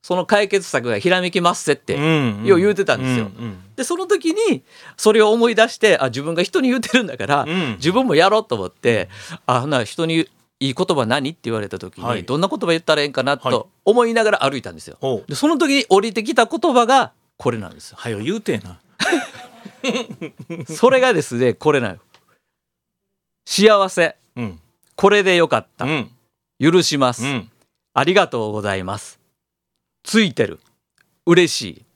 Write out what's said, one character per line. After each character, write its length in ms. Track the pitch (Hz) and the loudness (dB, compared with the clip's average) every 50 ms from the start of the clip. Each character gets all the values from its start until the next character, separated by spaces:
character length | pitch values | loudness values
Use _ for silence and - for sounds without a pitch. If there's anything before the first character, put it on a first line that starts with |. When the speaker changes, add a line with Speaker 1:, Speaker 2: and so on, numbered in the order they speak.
Speaker 1:
そ 140 | _ - 180 | _ -2 -2
の 100 | 185 180 | -2 0
解 220 | - 226 202 208 | 2 2 2 2
決 200 | 196 202 196 175 | 0 -2 -4 -2
策 200 | - - 131 120 | -2 -4 -4 -2
が 100 | 120 110 | -2 -4
ひ 120 | 104 - 175 | -2 0 0
ら 100 | 180 185 | 0 0
め 100 | 180 180 | 0 -2
き 120 | 170 180 | -2 0
ま 120 | 175 175 - | 0 0 0
す 80 | - - | 0 -2
せ 100 | - 143 | -2 -2
っ 20 | |
て、 200 | - _ - - | -2 _ -6 -4
Speaker 2:
う 40 | 139 | -2
ん 40 | 147 160 160 151 135 117 104 101 | 0 0 2 2 0 -2 -2 -2
う 20 | 110 | 2
ん。 20 | |
Speaker 1:
よ 100 | - 190 | 2 4
う 40 | 170 | 4
言 100 | 185 208 | 4 2
う 60 | 202 | 0
て 100 | 196 196 | 0 0
た 100 | - 127 | -2 -2
ん 60 | 120 | -2
で 120 | 131 131 127 | 0 -2 -2
す 60 | 120 | -2
よ。 100 | 110 98 95 | -4 -6 -10
Speaker 2:
う 40 | 104 | -12
ん 40 | 120 | -14
う 20 | 113 | -12
ん。 140 | 98 90 92 98 _ | -14 -14 -20 -18 _
Speaker 1:
で、 80 | - 262 | -8 -6
そ 140 | - 349 | -6 -4
の 100 | 339 381 | -6 0
時 260 | 359 415 359 - 330 330 | -2 -2 0 0 -2 -2
に、 300 | 427 453 403 262 131 _ _ - - - - - | 0 0 0 0 -2 _ _ -20 -20 -20 -20 -12
そ 160 | - - 214 | 2 2 4
れ 100 | 208 220 | 6 6
を 100 | 214 208 | 4 4
思 180 | 220 233 233 247 | 4 2 2 2
い 60 | 226 | 4
出 120 | 220 220 | 2 2
し 100 | 233 - | 2 2
て、 200 | - - 214 170 | 0 2 4 4
あ、 80 | - 135 | 4 2
自 160 | 127 110 127 | -2 -4 -6
分 140 | 143 160 170 | -6 -4 -2
が 60 | 165 | -2
人 200 | 180 - - 381 | -2 0 0 0
に 80 | 262 254 | 0 2
言 80 | 247 | 0
う 40 | 262 | -2
て 160 | 226 - - | -2 0 0
る 60 | 254 233 | 0 0
ん 40 | |
だ 100 | 165 120 | 0 -8
か 100 | - 98 | -8 -2
ら、 160 | 98 147 143 127 | 0 0 0 0
Speaker 2:
う 80 | 147 | -2
ん。 200 | 165 185 170 131 107 | -4 -4 -4 -4 -6
Speaker 1:
自 180 | 87 87 160 | -2 -2 0
分 160 | 185 254 262 | 2 2 0
も 80 | 240 151 | 2 4
や 140 | 151 170 196 | 4 4 4
ろ 100 | 214 220 | 2 0
う 80 | 214 | 0
と 80 | _ 123 | _ -6
思 120 | 107 92 | -6 -6
っ 40 | 90 | -8
て、 380 | _ _ - 123 117 104 85 87 - - - - 170 - _ | _ _ 0 0 0 0 -2 -6 -10 -20 -16 -16 -18 -8 _
あ、 140 | - 127 123 | 0 0 0
ほ 80 | 123 | 0
な、 160 | 147 147 127 110 | 0 -2 -2 -2
人 220 | - - - 165 | -4 -6 -4 -4
に、 240 | 165 165 165 156 _ _ _ _ _ _ _ | -2 0 -2 -2 _ _ _ _ _ _ _
「い 100 | 135 135 | -6 -6
い 20 | 127 | -2
言 240 | - 185 - 170 | -4 -2 0 0
葉 80 | 139 117 | 0 0
何？」 240 | 110 123 147 131 143 | 0 0 -2 -2 -6
っ 20 | 165 | -10
て 60 | _ - | _ -8
言 100 | 120 113 | -6 -6
わ 80 | 110 | -6
れ 80 | 101 98 | -6 -8
た 100 | - 92 | -10 -12
時 200 | 90 92 _ - | -12 -16 _ -10
に、 40 | 87 | -6
Speaker 2:
は 140 | 120 120 | -6 -6
い。 60 | 101 87 | -6 -4
Speaker 1:
ど 140 | - 127 | -4 -2
ん 40 | 151 | -2
な 60 | 180 185 | -2 -2
言 100 | 165 196 | -2 -4
葉 80 | 175 | -2
言 120 | 170 165 165 | 0 -2 0
っ 20 | |
た 140 | _ - 156 | _ 0 0
ら 60 | 147 | 0
え 40 | 143 | 0
え 20 | |
ん 60 | 147 135 | -2 -2
か 100 | 139 123 | -4 -2
な 140 | 139 143 | -2 -2
と 100 | 139 - | -2 -2
Speaker 2:
は 80 | 127 127 | -2 -2
い。 80 | 113 - _ _ _ _ | -2 -4 _ _ _ _
Speaker 1:
思 200 | 196 220 240 240 | 2 2 4 2
い 80 | 233 233 | 2 0
な 120 | 226 226 | 0 2
が 60 | 214 | 2
ら 180 | 202 - - 139 | 2 2 0 -2
歩 80 | 135 | -2
い 40 | 127 | -4
た 100 | - 92 | -10 -12
ん 40 | 85 | -16
で 60 | 78 | -14
す 80 | - - | -18 -20
よ。 80 | - _ | -14 _
Speaker 2:
ほ 240 | - 135 123 101 - | -4 -4 -4 -4 -6
う。 40 | - | -8
Speaker 1:
で、 60 | 143 | -6
そ 120 | - 269 | -2 0
の 100 | 302 339 | 0 2
時 160 | 262 339 277 277 | 2 0 2 2
に 120 | 277 220 | 0 2
降 140 | - 190 196 | 2 2 2
り 120 | 202 226 185 | 2 0 -4
て 100 | 233 208 | -4 -4
き 120 | 247 277 | 0 2
た 120 | 240 233 | 2 2
言 260 | 226 - 247 359 339 247 | 2 0 -2 0 2 2
葉 120 | 254 240 | 2 4
が 280 | 220 269 269 233 - _ _ _ _ _ | 4 4 2 2 0 _ _ _ _ _
こ 140 | _ - 131 | _ -4 -4
れ 60 | 120 | -4
な 120 | 110 98 78 | -4 -10 -14
ん 40 | 71 | -18
で 60 | 73 | -20
す 120 | - - | -20 -20
よ。 60 | - | -20
Speaker 2:
は 120 | - - 123 | -12 -8 -8
よ 100 | 110 101 | -8 -6
言 160 | 107 143 208 | -4 -6 -6
う 60 | 226 | -4
て 120 | - - 147 | -4 -4 -6
え 40 | |
な。 220 | 101 98 95 87 _ _ _ _ - - 740 508 277 - - - - - - - - - - _ _ - 269 208 262 226 - - - 165 147 _ - - _ 170 165 - | -6 -6 -12 -20 _ _ _ _ -6 -2 -2 -2 -2 -4 -8 -16 -20 -20 -20 -20 -20 -20 -20 _ _ -8 -6 -6 -6 -8 -10 -12 -14 -14 -16 _ -18 -16 _ -14 -14 -12
Speaker 1:
<laughs> 80 | - 160 | -12 -2
そ 140 | - - 254 | 2 2 4
れ 100 | 262 262 | 4 4
が 140 | 254 254 220 | 2 2 2
で 80 | 160 | 0
す 140 | 139 - 123 | -2 -4 -2
ね、 180 | 120 127 123 101 | 0 0 0 0
こ 180 | _ - 151 | _ -2 0
れ 80 | 147 135 | 0 0
な 140 | 120 101 87 | -2 -4 -8
の。 20 | - _ _ _ _ _ _ _ _ _ _ _ _ _ _ _ _ _ _ _ _ _ _ _ _ _ _ _ _ _ | -12 _ _ _ _ _ _ _ _ _ _ _ _ _ _ _ _ _ _ _ _ _ _ _ _ _ _ _ _ _
「幸 420 | - - - 202 220 214 202 196 185 | -6 0 4 6 6 6 6 2 0
せ。 280 | - - 170 160 - _ _ _ _ | 0 0 0 0 -2 _ _ _ _
Speaker 2:
う 60 | 127 | -10
ん。 180 | 120 104 87 80 _ _ _ _ _ _ _ | -10 -10 -10 -16 _ _ _ _ _ _ _
Speaker 1:
こ 120 | - - 202 | 4 4 6
れ 140 | 208 208 196 | 6 6 4
で 140 | 190 180 | 4 4
よ 100 | 175 165 | 4 4
か 120 | - 127 113 | 2 2 -2
っ 80 | - _ _ | -2 _ _
た。 80 | _ 165 | _ -6
Speaker 2:
う 40 | 165 | -4
ん。 220 | 156 143 104 - _ _ _ _ _ _ _ _ _ _ | -4 -6 -6 -10 _ _ _ _ _ _ _ _ _ _
Speaker 1:
許 220 | 131 160 175 185 | 2 4 4 4
し 160 | - - 156 | 2 2 0
ま 160 | 139 135 123 120 | 2 0 0 0
す。 100 | - 117 | -4 -6
Speaker 2:
う 40 | |
ん。 240 | 139 139 117 92 - _ _ _ _ _ _ _ _ _ | -6 -6 -8 -10 -12 _ _ _ _ _ _ _ _ _
Speaker 1:
あ 100 | 123 139 | 0 0
り 100 | 170 185 | 4 4
が 140 | 202 180 | 2 2
と 220 | - - 120 110 107 | 2 -2 -4 -4 -4
う 20 | |
ご 100 | 104 107 | -4 -4
ざ 140 | 101 104 98 | -4 -4 -4
い 80 | 95 92 | -4 -4
ま 140 | 95 101 | -6 -8
す。 200 | 107 - - - _ _ _ _ _ _ _ _ _ _ _ _ _ _ _ _ _ _ | -10 -10 -16 -20 _ _ _ _ _ _ _ _ _ _ _ _ _ _ _ _ _ _
つ 180 | - - 226 | 0 2 2
い 120 | 214 170 117 | 2 2 0
て 120 | - 120 | -2 -2
る。 140 | 92 82 - _ _ _ _ _ _ _ _ _ _ _ _ _ | -2 -4 -14 _ _ _ _ _ _ _ _ _ _ _ _ _
嬉 280 | 165 170 180 175 156 - | 4 6 6 6 4 0
し 80 | - | -6
い。 240 | - 92 - - _ _ _ | -8 -10 -12 -16 _ _ _